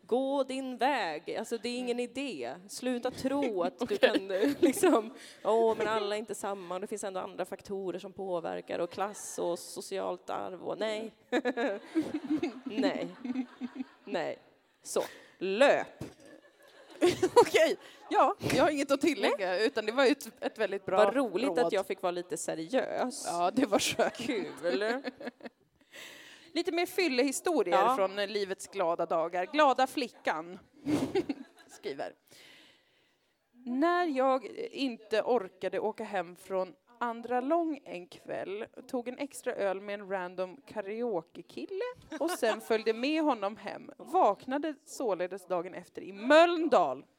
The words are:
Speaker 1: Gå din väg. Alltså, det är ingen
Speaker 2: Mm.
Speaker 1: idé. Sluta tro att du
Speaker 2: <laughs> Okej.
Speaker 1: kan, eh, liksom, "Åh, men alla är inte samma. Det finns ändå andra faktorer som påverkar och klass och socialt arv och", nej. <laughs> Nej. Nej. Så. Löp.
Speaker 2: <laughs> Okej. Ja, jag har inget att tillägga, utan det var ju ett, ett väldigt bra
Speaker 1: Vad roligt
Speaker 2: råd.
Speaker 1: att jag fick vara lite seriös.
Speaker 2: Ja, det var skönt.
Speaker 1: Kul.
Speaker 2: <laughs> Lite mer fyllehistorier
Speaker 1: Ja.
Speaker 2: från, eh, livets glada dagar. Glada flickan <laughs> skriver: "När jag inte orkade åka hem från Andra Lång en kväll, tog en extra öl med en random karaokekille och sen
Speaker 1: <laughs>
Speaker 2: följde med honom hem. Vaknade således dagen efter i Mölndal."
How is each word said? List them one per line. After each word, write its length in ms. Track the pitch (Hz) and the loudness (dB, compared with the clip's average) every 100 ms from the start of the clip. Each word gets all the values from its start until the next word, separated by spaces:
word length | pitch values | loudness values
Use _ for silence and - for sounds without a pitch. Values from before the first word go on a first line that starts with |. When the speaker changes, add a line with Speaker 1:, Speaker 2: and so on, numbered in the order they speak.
Speaker 1:
Gå 400 | - 240 269 277 | 0 0 2 0
din 340 | 269 262 262 247 | -2 -4 -6 0
väg. 580 | 254 269 180 151 - 165 | 0 2 -2 -4 -6 -6
Alltså, 220 | 220 226 | -4 -6
det 120 | 240 | -4
är 80 | 247 | -4
ingen 220 | 247 240 | -4 -4
Speaker 2:
Mm. 120 | 240 | -4
Speaker 1:
idé. 420 | 226 277 160 120 160 196 | -6 -6 -6 -8 -10 -14
Sluta 420 | - 247 240 254 | -6 -4 -2 -4
tro 520 | 262 262 277 262 196 | -4 -2 0 0 0
att 160 | 175 180 | -2 -2
du 0 | |
Speaker 2:
<laughs> 60 | - | -4
Okej. 120 | - | 4
Speaker 1:
kan, 340 | 247 214 - | 4 4 0
eh, 180 | 185 277 285 | 0 2 4
liksom, 540 | 339 392 370 233 220 - - - | 4 6 6 6 2 -12 -20 -4
"Åh, 320 | - 226 226 214 | 2 4 4 4
men 100 | 214 | 0
alla 280 | 220 202 208 | 0 0 -4
är 40 | |
inte 160 | 226 202 | -4 -6
samma. 440 | 208 202 175 185 | -6 -6 -6 -8
Det 80 | 214 | -6
finns 160 | 208 | -6
ändå 160 | 202 185 | -6 -6
andra 260 | 190 180 190 | -8 -8 -8
faktorer 540 | 190 - 196 190 180 | -8 -8 -6 -4 -6
som 140 | 190 | -10
påverkar 680 | 185 190 175 170 180 - 147 | -10 -4 -4 -2 -6 -6 -4
och 100 | 175 | -4
klass 500 | - 196 202 - - | -2 -6 -6 -10 -4
och 200 | 175 175 | -2 -4
socialt 720 | - - - 190 190 180 - | -8 -12 -8 -6 -6 -6 -6
arv 340 | - 202 180 - | -6 -6 -8 -8
och", 120 | 165 | -4
nej. 340 | 220 214 220 _ _ | -4 -4 -8 _ _
<laughs> 1300 | 247 247 247 240 202 - 330 302 302 - 302 302 - | -2 -2 -2 -4 -4 -4 -4 -2 -8 -2 -2 -2 -6
Nej. 440 | - 214 196 143 170 180 - 254 247 - 247 269 254 - - | -6 0 0 0 -6 -8 -6 -6 -6 -10 -12 -10 -12 -14 -6
Nej. 340 | 185 143 127 _ _ _ _ | -4 -4 -8 _ _ _ _
Så. 200 | - 202 - - - - | -2 -2 -2 -10 -20 -6
Löp. 640 | 180 202 277 151 92 - - - - - - _ - - - - | -2 4 6 6 0 -10 -16 -16 -20 -20 -20 _ -20 -20 -20 2
Speaker 2:
<laughs> 340 | 359 - 370 - | 2 4 6 8
Okej. 420 | 415 359 320 190 - - - | 8 6 4 2 -6 -20 0
Ja, 260 | 403 302 415 - 247 | 4 4 4 0 4
jag 80 | |
har 80 | 311 | 4
inget 200 | 294 277 | 2 0
att 100 | 277 | 2
tillägga, 640 | 320 285 - 466 185 185 226 | 2 2 0 0 0 0 0
utan 200 | 226 214 | 0 -2
det 60 | |
var 140 | 247 254 | 4 4
ju 60 | |
ett, 180 | - 220 - | 2 -6 -8
ett 180 | - - | -8 -2
väldigt 280 | 202 196 - | -2 -2 0
bra 120 | 185 | 6
Speaker 1:
Vad 180 | 208 247 | 6 4
roligt 320 | 247 180 269 | 0 0 0
Speaker 2:
råd. 120 | - | 2
Speaker 1:
att 120 | 170 | 2
jag 140 | 196 190 | 0 -2
fick 140 | 190 | -2
vara 100 | 185 | -2
lite 260 | 175 175 156 | -4 -6 -6
seriös. 880 | - 160 165 247 - - 254 247 - | -4 -6 -2 -2 0 -2 -4 -4 -4
Speaker 2:
Ja, 240 | 170 175 | 0 2
det 140 | 226 254 | 2 2
var 140 | 196 | 2
skönt. 340 | - - 190 | 2 0 0
Speaker 1:
Kul. 880 | - 233 220 151 135 165 185 214 254 262 | 0 -4 -4 -4 -4 -2 0 0 -2 -6
Speaker 2:
<laughs> 40 | - - _ 233 _ _ _ _ - - - - - - | -10 -14 _ -18 _ _ _ _ -20 -18 -20 -20 -20 -6
Lite 180 | 311 349 | -4 -2
mer 140 | 330 349 | -2 -2
fyllehistorier 920 | - 339 254 277 262 370 311 180 190 | 0 2 2 2 0 0 0 4 4
Speaker 1:
Ja. 180 | 214 247 | 4 4
Speaker 2:
från, 240 | 190 202 | 0 0
eh, 80 | 202 | -2
livets 400 | 214 190 190 - | -2 -4 -6 -8
glada 380 | 196 170 170 170 | -2 0 0 0
dagar. 400 | 175 170 180 - | 0 0 -2 -2
Glada 420 | 294 294 247 262 | 4 4 6 2
flickan 720 | 311 247 - 262 160 170 180 - - | 0 -6 -4 -4 -4 -6 -16 -18 -10
<laughs> 160 | - 294 - 392 - 277 - - - | -2 -2 0 -2 -2 -8 -10 -20 -20
skriver: 460 | - 202 139 95 - _ - - - - _ _ _ _ _ _ _ _ 247 247 | -12 -10 -8 -8 -10 _ -20 -20 -20 -20 _ _ _ _ _ _ _ _ _ -6
"När 400 | 254 330 349 349 | 2 2 4 2
jag 400 | 262 262 262 - - - | 2 2 2 -2 -10 -8
inte 500 | - 269 226 - 214 | -4 -4 -4 0 0
orkade 580 | - 240 185 - 185 185 | 4 2 0 -6 -2 0
åka 240 | 208 208 | -2 -4
hem 320 | 214 202 175 175 | -4 -4 -4 -12
från 380 | - 190 185 - _ - | -4 -2 -2 -8 _ -6
Andra 420 | 240 233 233 247 | -6 -4 -2 -2
Lång 380 | 262 339 330 285 - | 2 2 2 -4 -8
en 220 | 175 180 | -12 -12
kväll, 580 | - - - 156 202 220 - 262 | -18 -8 -6 -6 -8 -10 -14 -6
tog 200 | 254 233 | -6 -4
en 100 | 254 | -8
extra 380 | 277 - 254 - | -10 -6 -6 -2
öl 260 | 196 190 | -2 -2
med 120 | 202 202 | -6 -10
en 100 | 190 | -6
random 520 | 196 180 180 185 175 - | -6 -4 -6 -8 -8 -10
karaokekille 1160 | 214 196 220 240 180 - - - - 294 381 494 508 - 302 | -10 -6 -4 -2 -2 -4 -20 -14 -12 -10 -6 -8 -10 -14 -4
och 120 | 330 | -2
sen 300 | 359 226 214 | 0 0 0
Speaker 1:
<laughs> 0 | |
Speaker 2:
följde 320 | - 220 220 | -2 0 0
med 300 | 220 262 311 | -2 0 2
honom 340 | 302 233 196 214 | 2 0 -2 -6
hem. 340 | 202 - - - | -12 -12 -14 -16
Vaknade 800 | 214 349 254 190 - 277 311 285 - | -2 4 4 4 -4 -4 -4 -8 -16
således 600 | - 247 175 180 190 180 | -4 -2 0 -2 -6 -4
dagen 260 | 180 180 | -4 -4
efter 280 | - 180 - | -12 -14 -14
i 100 | 175 | -14
Mölndal." 920 | 196 233 302 349 349 320 220 151 131 - | -8 6 8 8 4 4 4 4 -2 -10